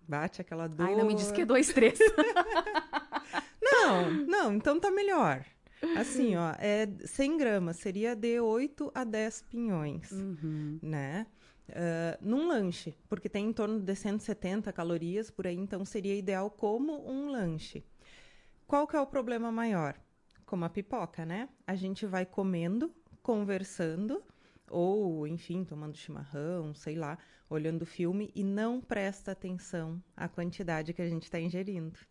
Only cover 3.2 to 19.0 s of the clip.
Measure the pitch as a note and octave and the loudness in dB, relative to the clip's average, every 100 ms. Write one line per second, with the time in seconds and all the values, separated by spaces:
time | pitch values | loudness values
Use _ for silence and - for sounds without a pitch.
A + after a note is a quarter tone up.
3.2 | - - - - A#4+ C5+ F#4 F#3 F3 D#4 | -4 -6 -6 0 6 8 8 6 4 2
4.2 | C#4+ G4+ C#4 G#3 - D4+ G4+ F#4+ G4+ F4+ | 2 2 4 4 4 4 2 2 2 4
5.2 | G3 C3 - _ - - D#4+ E4 C#4 C4+ | 4 2 -4 _ -20 -6 -2 0 0 2
6.2 | B3 F3 E3 - G#3 G#3 G#3+ - - - | 2 2 0 0 0 2 0 -4 -10 0
7.2 | C#4 D#4+ C4 G#3 F3 E3+ G#3 F#3 A3+ A#3 | 2 4 4 2 0 -2 -4 -2 -2 0
8.2 | A#3 A#3+ A#3 A3 C#4+ - D4 - B3 G#3+ | 0 2 2 2 0 -4 -6 -4 -2 -2
9.2 | A3 - - A#3 A#3 F3 D3 C#3 - F#3+ | -2 -4 -10 -4 0 0 -2 -6 -8 -8
10.2 | G3 E3 D#3 D#3 D3+ D#3 D#3 D#3 C3+ E3+ | -6 -6 -4 -4 -4 -6 -6 -4 -4 -6
11.2 | A3+ - - - - - E3+ E3 E3 - | -8 -14 -20 -20 -14 -4 -2 0 -2 -4
12.2 | G#3 B3+ E4+ C#4 F#3+ F3 - - _ - | -2 0 2 2 0 -4 -10 -14 _ -6
13.2 | - G3 G#3 A3+ C4 A3 F#3+ G3 G#3+ G#3 | -4 -2 -2 -2 -2 -2 -2 -2 -2 -2
14.2 | - G3+ F#3 G3 G3+ F#3 E3+ E3+ E3 G3 | -2 -4 -2 -2 -4 -4 -2 -2 -2 -4
15.2 | A3 - F#3 F3 G3 F#3+ G3 A3 G3 G3+ | -6 -6 -4 -4 -6 -6 -6 -4 -2 -2
16.2 | F#3+ F#3+ G3 G#3+ G#3+ A3+ D4 D4 - C4 | 0 -2 -2 -2 0 0 0 -4 -6 -6
17.2 | C#4+ C4+ F3+ D#3+ - - - - - - | -4 -2 -2 -2 -8 -14 -16 -20 -20 -20
18.2 | - - - _ - C#4+ D4 D#4 | -20 -20 -20 _ 0 2 2 0